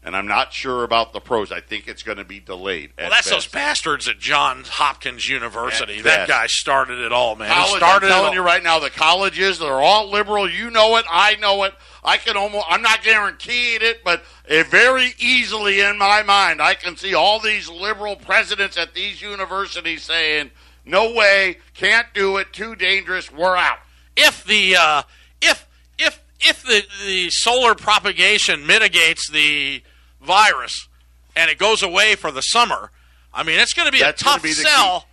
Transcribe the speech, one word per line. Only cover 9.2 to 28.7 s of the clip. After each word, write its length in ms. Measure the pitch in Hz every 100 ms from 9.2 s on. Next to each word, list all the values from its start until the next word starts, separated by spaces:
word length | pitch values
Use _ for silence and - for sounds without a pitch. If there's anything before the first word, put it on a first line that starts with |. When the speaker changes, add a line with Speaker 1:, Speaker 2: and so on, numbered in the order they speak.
| 196 165 190 185
Speaker 1:
they're 220 | 151 135
all 280 | 151 214 202
liberal. 380 | 202 202 208 190
You 200 | 175 233
know 260 | 226 220 226
it. 80 | 226
I 260 | 170 202 214
know 280 | 208 196
it. 100 | 196 - - -
I 140 | - 208
can 200 | 233 208
almost, 260 | 208 208 165
I'm 100 | 185
not 220 | 226 220
guaranteed 800 | 220 220 202 - - 240 240 226
it, 200 | 226 226
but 200 | 180 170 - - -
it 180 | 156 160
very 440 | 190 247 262 254 -
easily 600 | 240 254 220 214 208 196
in 160 | 202 208
my 240 | 202 208
mind, 400 | 208 202 185 156
I 120 | 156
can 220 | 185 180 165
see 180 | 190
all 240 | 170 180 214
these 300 | 214 214 160
liberal 480 | 170 202 208 208 196
presidents 640 | - 196 196 196 196 175
at 160 | 165
these 260 | 175 202 190
universities 840 | 208 202 190 190 196 170 165 160
saying, 480 | - 165 156 151 143 _ - _ -
"No 260 | 180 226
way, 460 | 233 208 196 190 165 _
can't 320 | - 190 226 233
do 240 | 208 196 196
it, 160 | 185
too 200 | - 220
dangerous, 560 | 220 185 196 180 185 -
we're 240 | 139 180
out." 260 | 180 156 117 _ _ _ -
Speaker 2:
If 280 | 294 -
the, 320 | 180 214 190 185
uh, 260 | 160 147 - _ _ _
if, 240 | 330 277 _ _ _ -
if, 220 | 311 - _ _
if 220 | 320 302
the, 240 | 262 214 196 196
the 240 | 196 185 175
solar 440 | - - 247 240
propagation 920 | 214 - 208 202 170 190 208 - 160
mitigates 640 | 147